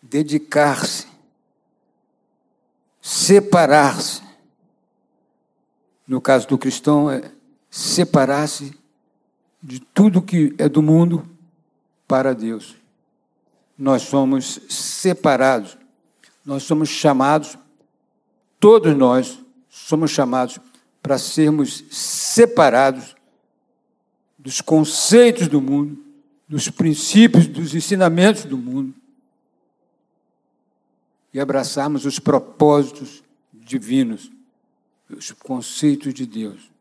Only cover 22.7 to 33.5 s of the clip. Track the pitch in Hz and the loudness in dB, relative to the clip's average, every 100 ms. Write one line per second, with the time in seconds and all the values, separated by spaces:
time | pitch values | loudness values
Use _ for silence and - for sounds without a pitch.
22.7 | 117 135 131 - _ _ _ _ _ _ | 4 2 -2 -14 _ _ _ _ _ _
23.7 | _ _ _ _ _ _ _ 131 131 - | _ _ _ _ _ _ _ -12 -10 0
24.7 | 160 151 - - 233 240 - 170 143 131 | 0 2 -2 4 6 6 4 -2 -2 0
25.7 | 143 147 - - _ _ _ _ 147 - | -2 -2 -8 -20 _ _ _ _ -8 -8
26.7 | - 165 151 - 202 226 226 156 151 165 | -4 -2 -2 2 6 6 6 4 0 -8
27.7 | 160 - 196 185 165 190 214 143 135 123 | -8 -4 0 2 4 2 2 -6 -10 -8
28.7 | 131 131 - _ _ _ _ _ _ _ | -8 -8 -12 _ _ _ _ _ _ _
29.7 | _ _ _ _ _ _ _ _ _ _ | _ _ _ _ _ _ _ _ _ _
30.7 | _ _ _ _ _ _ 139 135 135 127 | _ _ _ _ _ _ -8 -4 -2 -4
31.7 | - 143 147 135 - - 139 - - 151 | -6 -4 -4 -4 -6 0 0 -2 2 4
32.7 | 147 135 - 131 - _ _ _ | 4 0 -8 -20 -20 _ _ _